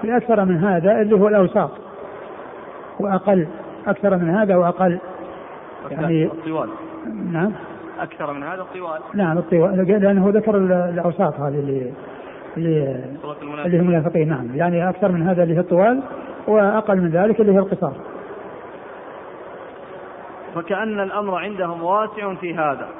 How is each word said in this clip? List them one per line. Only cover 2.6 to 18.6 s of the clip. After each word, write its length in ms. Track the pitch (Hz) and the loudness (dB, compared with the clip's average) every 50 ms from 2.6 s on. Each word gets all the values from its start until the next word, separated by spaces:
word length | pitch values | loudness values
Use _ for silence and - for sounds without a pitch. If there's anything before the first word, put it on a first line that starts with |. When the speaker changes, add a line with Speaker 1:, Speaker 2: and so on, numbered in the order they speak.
| - - - - - - - - | -16 -16 -16 -16 -16 -16 -6 -4
Speaker 1:
وأقل، 480 | 196 202 190 185 - 208 202 185 160 151 - - - - - - - - | -2 0 0 0 4 4 4 4 4 2 -4 -12 -14 -14 -14 -8 -2 -2
أكثر 300 | 196 - - 202 190 175 | -2 2 2 2 2 4
من 120 | 175 165 | 2 2
هذا 260 | 170 214 220 196 190 | 4 2 4 6 6
وأقل. 440 | 180 175 170 175 - 190 185 170 185 - - - - - - - - - - - - - - - - - | 4 4 4 2 4 2 2 2 0 -4 -10 -12 -12 -12 -12 -14 -14 -14 -16 -16 -16 -16 -18 -16 -14 -12
Speaker 2:
أكثر 160 | 139 - 160 | -10 -6 -4
Speaker 1:
يعني 240 | 156 165 165 160 156 | 0 2 2 2 2
Speaker 2:
الطوال. 440 | - - - 156 156 160 156 131 107 - - - - - - - - 220 208 190 180 | 2 -2 -6 -8 -6 -4 -4 -4 -6 -8 -12 -12 -14 -14 -12 -12 -10 -8 -6 -6 -4
Speaker 1:
نعم. 200 | 170 160 175 214 202 - - - - - - - - - | -2 0 0 -2 -2 -6 -12 -14 -16 -16 -16 -16 -10 -10
Speaker 2:
أكثر 340 | 175 - - - 165 147 143 | -10 -10 -10 -10 -10 -8 -8
من 100 | 143 143 | -8 -8
هذا 180 | 151 180 185 | -10 -10 -10
الطوال. 380 | 185 175 180 185 180 165 156 160 - - - | -10 -12 -12 -12 -10 -8 -10 -10 -10 -6 -2
Speaker 1:
نعم 240 | 202 196 165 160 175 | 0 0 2 0 0
الطوال، 640 | 170 - 185 170 160 190 202 185 190 170 202 214 | 0 2 4 4 4 4 4 2 2 4 4 4
لأنه 280 | 190 202 202 196 185 202 | 4 4 6 6 4 6
ذكر 280 | 202 214 214 220 208 202 | 4 4 2 4 2 4
ال-، 140 | 190 185 | 4 4
الأوساط 680 | 185 180 175 180 175 175 170 175 165 - 196 156 143 131 | 4 2 2 0 -2 0 -2 -2 0 2 0 0 0 -2
هذه 200 | 139 147 139 147 | -4 -2 -2 -2
اللي، 340 | 139 139 135 135 127 123 - - - - - - - - - - - - - 160 | -2 -2 -2 -2 -4 -6 -8 -10 -14 -14 -14 -14 -16 -16 -16 -16 -16 -12 -8 -4
اللي، 460 | 165 165 160 151 143 135 135 127 131 131 139 151 | 0 2 2 2 2 0 -2 -6 -8 -10 -12 -10
Speaker 2:
سورة 140 | - 147 147 143 | -10 -12 -12 -10
المنافقين. 240 | 151 143 147 151 147 | -10 -10 -10 -4 0
Speaker 1:
اللي 140 | 180 175 170 | 2 4 4
هم 100 | 180 180 | 4 6
المنافقين، 400 | 175 165 147 170 165 175 156 151 | 4 4 2 2 2 2 2 2
نعم. 260 | 160 135 127 120 123 | 0 -2 -4 -6 -2
يعني 340 | 143 165 175 175 170 165 185 | 0 0 2 2 2 2 0
أكثر 220 | 180 - 214 196 | 0 2 2 2
من 120 | 185 170 160 185 | 2 2 2 2
هذا 160 | 190 175 175 | 4 4 4
اللي 120 | 165 170 | 4 4
هي 40 | 165 | 0
الطوال، 420 | 180 180 180 170 190 226 247 269 269 - - - - - - - - - | 2 4 4 6 6 6 4 2 -2 -6 -10 -12 -12 -14 -14 -8 0 4
وأقل 500 | 208 214 202 190 - 214 214 - 196 190 | 4 6 6 6 2 2 2 2 2 2
من 120 | 180 170 | 2 2
ذلك 300 | 156 170 190 220 214 220 | 4 4 4 4 4 4
اللي 140 | 220 202 190 | 6 6 6
هي 60 | 196 | 6
القصار. 340 | 196 196 202 - 180 147 135 - - - - - - - - - - - - - | 6 4 0 -2 -2 -4 -4 -6 -12 -14 -14 -14 -14 -14 -14 -14 -14 -14 -14 -14